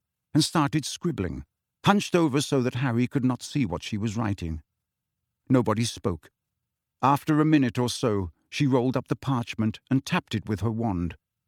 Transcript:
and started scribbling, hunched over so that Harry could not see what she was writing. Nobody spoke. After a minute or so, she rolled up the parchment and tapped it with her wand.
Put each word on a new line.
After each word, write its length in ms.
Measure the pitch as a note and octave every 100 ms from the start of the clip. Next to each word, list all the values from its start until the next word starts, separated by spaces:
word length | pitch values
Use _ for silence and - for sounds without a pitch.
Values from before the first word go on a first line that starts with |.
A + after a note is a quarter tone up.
| _ _ _
and 120 | D3+
started 400 | - E3+ C#3+ D#3
scribbling, 600 | - - F3 B2+ F2+ C2 - _ _ _
hunched 300 | - G3+ -
over 260 | F3+ D#3+ C#3
so 220 | - C#3
that 140 | B2 B2
Harry 320 | C3 A2+ B2
could 160 | C#3+
not 180 | B2+ A#2+
see 240 | - D3 G#2
what 160 | E2
she 160 | - G#2+
was 180 | A2+ G#2
writing. 460 | A2+ G2+ E2 D#2 - _ _ _ _ _ _ _ -
Nobody 360 | C3 A2 G#2
spoke. 460 | A#2 - G2+ E2+ - _ _ _ _ _ _ _
After 380 | B2+ C#3 - D3+
a 40 |
minute 340 | D#3 D#3 B2 B2
or 100 | A#2+
so, 420 | - B2 G2+ F2 - _
she 180 | - C#3+
rolled 300 | B2+ B2+ B2
up 120 | -
the 80 | A2+
parchment 640 | - B2+ A#2 - A2 - -
and 160 | C3+ -
tapped 280 | F3 -
it 140 | A2 -
with 120 | G#2
her 100 | A#2
wand. 460 | A2 A#2+ F2+ E2+ - _ _